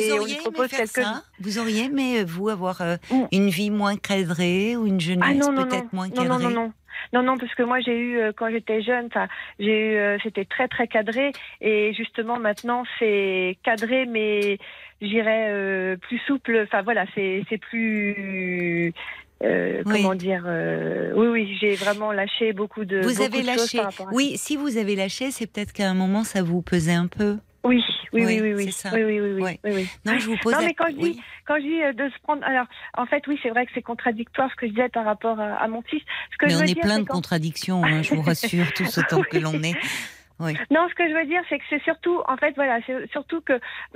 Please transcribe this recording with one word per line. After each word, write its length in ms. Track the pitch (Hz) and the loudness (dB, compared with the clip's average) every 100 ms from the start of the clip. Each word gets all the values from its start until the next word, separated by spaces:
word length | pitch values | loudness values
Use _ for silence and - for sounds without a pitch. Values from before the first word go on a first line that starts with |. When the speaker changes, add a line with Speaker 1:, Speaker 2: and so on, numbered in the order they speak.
| 214 | 2
Speaker 1:
Vous 60 | |
Speaker 2:
on 40 | 214 | 2
Speaker 1:
auriez 60 | 214 | 0
Speaker 2:
lui 60 | |
Speaker 1:
aimé 80 | 294 | -4
Speaker 2:
propose 260 | 269 320 254 | -4 -2 -2
Speaker 1:
faire 100 | 269 | 0
Speaker 2:
quelque 220 | 220 - | -2 0
Speaker 1:
ça ? 200 | 247 240 - - | -2 -2 -10 -10
Vous 180 | 196 208 | -6 -2
auriez 260 | 226 214 | 0 0
aimé, 360 | 254 277 262 240 | 0 0 2 2
euh, 40 | 180 | 0
vous, 220 | 170 208 | -2 -2
avoir, 300 | 208 185 185 | -2 -2 -2
euh, 140 | 175 175 - | -2 -2 0
Speaker 2:
Mm. 120 | 262 247 | 0 2
Speaker 1:
une 160 | 190 202 | 4 4
vie 220 | 170 208 | 2 0
moins 260 | 208 202 202 | 0 0 0
cadrée 800 | - 196 175 170 175 180 208 240 | 0 0 2 2 2 2 2 2
ou 100 | 214 | 2
une 140 | 190 | 2
jeunesse 240 | 165 185 269 | 2 2 4
Speaker 2:
Ah 80 | |
non, 180 | 277 285 | 4 4
non, 140 | 269 254 | 2 0
Speaker 1:
peut-être 180 | 254 | -2
Speaker 2:
non. 40 | 240 | -4
Speaker 1:
moins 160 | 190 185 | -6 -4
Speaker 2:
Non, 140 | 247 | 0
non, 40 | 247 254 | 2 2
Speaker 1:
cadrée ? 60 | |
Speaker 2:
non, 60 | 247 | 2
non. 220 | 233 226 - - - - | 0 -2 -6 -16 -14 -2
Non, 80 | 247 | 0
non, 160 | 254 254 | 2 0
parce 160 | 247 | -2
que 80 | - | -2
moi, 180 | 240 254 | 0 0
j'ai 160 | 240 233 | 0 0
eu, 200 | 240 240 | 0 0
euh, 140 | 220 214 | 0 0
quand 140 | 226 | -2
j'étais 320 | 226 - 220 | -2 -2 0
jeune, 240 | 214 247 240 | 0 0 0
enfin, 200 | 214 190 - - - | -2 -2 -6 -12 -2
j'ai 340 | 208 214 220 | 2 2 4
eu, 40 | 214 | 2
euh, 220 | 202 202 | 2 0
c'était 220 | 220 202 | -2 -4
très, 240 | 190 - 254 | -4 -2 0
très 180 | - 233 | 0 0
cadré. 460 | 226 220 226 277 269 - - | 0 0 0 -2 -2 -12 -4
Et 320 | 214 214 214 | 0 2 2
justement, 440 | 214 226 - 226 240 | -2 -6 -4 -4 -2
maintenant, 460 | 220 208 240 240 240 - | 0 -2 -2 -2 -4 0
c'est 580 | 226 202 196 185 185 185 | 2 2 2 0 0 -2
cadré, 420 | - 220 220 262 254 | -2 0 2 0 0
mais 520 | 226 214 208 202 196 - - - - | 0 0 2 2 -2 -6 -18 -20 -10
j'irais, 480 | 208 220 214 220 214 | -2 0 2 2 2
euh, 460 | 202 196 190 185 185 | 0 -2 0 -2 -4
plus 220 | - 240 - | -4 -4 0
souple. 340 | 277 - 226 208 | -2 2 2 2
Enfin, 160 | 208 | 0
voilà, 240 | 196 220 185 | 0 0 0
c'est, 280 | - 196 190 202 | -2 -2 -2 -2
c'est 100 | 220 | -6
plus, 1300 | - 233 226 214 202 202 196 190 185 180 175 170 170 - - - - - | -4 -2 0 0 0 -2 -4 -4 -2 -2 0 0 0 -2 -10 -14 -16 -4
euh, 380 | - - - - 202 | 0 2 2 0 2
Speaker 1:
Oui. 60 | 208 | 2
Speaker 2:
comment 120 | 196 | 4
dire, 300 | 190 185 185 175 | 2 0 -2 -2
euh, 640 | 165 165 165 160 - - - | -2 0 -2 -2 -2 0 4
oui, 100 | 233 | 4
oui, 320 | 233 202 196 | 4 0 0
j'ai 140 | 208 | 0
vraiment 380 | 196 196 208 214 | 2 0 0 0
lâché 400 | 208 196 - 226 | 0 -2 0 0
beaucoup 320 | 196 208 - | 0 -4 -4
de, 160 | 202 196 | -2 2
Speaker 1:
Vous 100 | 190 | 2
Speaker 2:
beaucoup 120 | 226 | 2
Speaker 1:
avez 160 | 262 262 | 2 0
Speaker 2:
de 40 | 247 | 0
choses 80 | 247 | 0
Speaker 1:
lâché. 220 | 233 240 | 0 0
Speaker 2:
par 80 | 202 | -2
rapport 200 | - 190 | -4 -2
à 40 | |
ça. 60 | 233 | 0
Speaker 1:
Oui, 180 | 277 - | 0 0
si 200 | - 294 | -4 -2
vous 200 | 285 226 | -2 0
avez 180 | 202 | 0
lâché, 380 | 196 190 - 262 | 0 -2 -4 -6
c'est 140 | - 220 | -6 -8
peut-être 240 | - 208 | -6 -6
qu'à 180 | - 196 | -2 0
un 40 | |
moment, 280 | 185 185 202 | 2 2 2
ça 200 | 226 196 | 0 0
vous 180 | 170 175 | 0 0
pesait 300 | 165 175 160 | 2 2 4
un 140 | 170 175 | 2 2
peu. 300 | - 208 208 - _ | 0 0 0 -6 _
Speaker 2:
Oui, 180 | 247 247 214 - - | 2 4 2 -2 -2
oui, 120 | 226 | 2
Speaker 1:
Oui, 160 | 226 220 | 2 2
Speaker 2:
oui, 0 | |
oui, 140 | 214 | 2
oui. 100 | 202 196 | 0 -2
Speaker 1:
c'est 40 | 190 196 | -4 -2
ça. 20 | |
Speaker 2:
Oui, 80 | 220 | 0
oui, 160 | 220 214 | 2 0
oui, 100 | 202 | 0
oui, 80 | 190 | 0
Speaker 1:
Ouais. 180 | 185 170 | -2 -2
Speaker 2:
oui, 60 | 208 | -2
oui. 120 | 196 185 - | -2 -2 -4
Speaker 1:
Non, 140 | 208 247 | -2 0
je 80 | 220 | 0
vous 80 | 220 | 0
pose 160 | 220 | 2
Speaker 2:
Non, 80 | 277 | 2
Speaker 1:
la 60 | 330 | 2
Speaker 2:
mais 80 | |
quand 120 | 320 330 | 0 -2
je 60 | |
dis, 80 | 285 | 0
Speaker 1:
oui. 180 | 330 240 - - - | -2 -2 -10 -10 -2
Speaker 2:
quand 100 | 302 | -2
je 60 | |
dis, 200 | 277 330 | 0 0
euh, 100 | 285 | 0
de 160 | 233 277 | 0 -4
se 100 | - | -4
prendre, 220 | - 294 | -4 -2
alors, 220 | - 262 240 - - - | 0 0 0 -6 -8 -6
en 100 | 247 | 0
fait, 180 | 294 285 | 0 0
oui, 100 | 285 | -2
c'est 80 | 240 | 0
vrai 160 | 226 254 | 0 0
que 60 | |
c'est 80 | - | -2
contradictoire 680 | - 240 254 220 233 - 262 | -6 -4 -2 -2 -2 -2 -2
ce 60 | - | -2
que 100 | 240 | -2
je 60 | |
disais 160 | 208 247 | 0 0
par 160 | 240 | 0
rapport 340 | 214 208 233 220 | 0 0 0 0
à, 140 | 208 | -2
à 120 | - 220 | -2 -2
mon 140 | 226 | -4
fils. 200 | 233 302 - - - | -6 -8 -6 -10 -8
Ce 40 | - | 0
que 80 | 294 | 2
Speaker 1:
Mais 60 | |
Speaker 2:
je 40 | - | 4
Speaker 1:
on 40 | |
Speaker 2:
veux 40 | 311 | 4
Speaker 1:
est 60 | |
Speaker 2:
dire, 80 | - | 2
Speaker 1:
plein 120 | 330 214 | 2 2
Speaker 2:
c'est 60 | |
Speaker 1:
de 40 | 208 | 0
Speaker 2:
qu'en 60 | |
Speaker 1:
contradictions, 720 | 180 - 170 160 - - 185 | -2 0 0 -2 -4 -2 2
hein, 180 | 160 156 | 4 2
je 120 | 156 | 2
vous 80 | 294 | 2
Speaker 2:
<laughs> 0 | |
Speaker 1:
rassure, 500 | 156 160 226 175 175 | 2 0 2 2 2
tous 240 | - 185 - | 0 -2 0
autant 240 | - 170 | 2 2
que 140 | - 165 | 2 2
Speaker 2:
Oui. 60 | |
Speaker 1:
l'on 180 | 160 156 | 0 0
est. 120 | 160 170 - - - - - - | -2 -2 -4 -6 -8 -14 -20 -6
Oui. 140 | 160 151 - | -4 -4 2
Speaker 2:
Non, 160 | 302 349 | 2 2
ce 40 | |
que 140 | - 339 | 2 0
je 60 | |
veux 120 | 311 294 | 0 0
dire, 140 | 349 339 | -2 -2
c'est 100 | - | -4
que 60 | - | -2
c'est 120 | - | -2
surtout, 360 | - 320 349 349 - | 0 -2 0 0 0
en 100 | 262 | 0
fait, 160 | 294 277 | 0 2
voilà, 240 | 277 233 | 2 0
c'est 240 | 226 262 147 | -2 -6 -6
surtout 300 | 294 - 330 | -8 -6 -4
que, 100 | - 247 - - - | 0 -2 -2 -12 -6